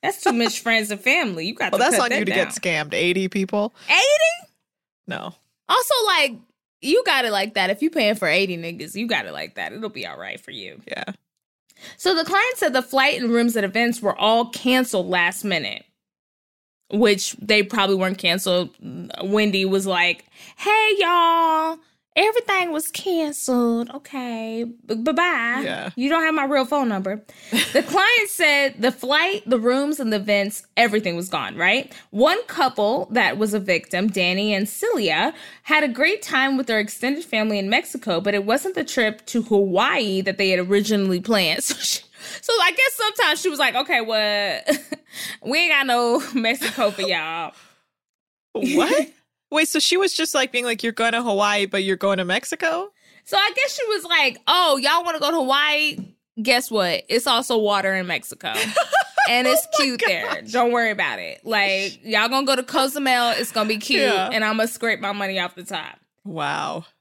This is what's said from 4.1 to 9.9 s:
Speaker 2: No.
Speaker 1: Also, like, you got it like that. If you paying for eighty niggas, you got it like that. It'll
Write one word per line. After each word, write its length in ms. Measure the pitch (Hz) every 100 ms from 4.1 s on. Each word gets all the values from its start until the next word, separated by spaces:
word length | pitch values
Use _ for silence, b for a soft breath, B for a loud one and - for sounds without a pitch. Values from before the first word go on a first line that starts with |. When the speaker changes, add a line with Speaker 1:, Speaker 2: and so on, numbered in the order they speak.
| 587 640 698 - _ _ _ _ _ -
Speaker 2:
No. 260 | - - - _ _ _
Speaker 1:
Also, 240 | 415 494 539 427
like, 260 | 349 285 226 _ _ _ _
you 200 | - 370 494
got 180 | 285
it 80 | 240
like 220 | 202 202
that. 160 | 214 185
If 120 | 196
you 80 | 311
paying 260 | 320 214 208
for 120 | 175
eighty 300 | 165 196 175
niggas, 380 | 165 170 156 190
you 120 | 226
got 180 | 185 101
it 60 |
like 240 | 73 80 -
that. 160 | 80
It'll 160 | 117 110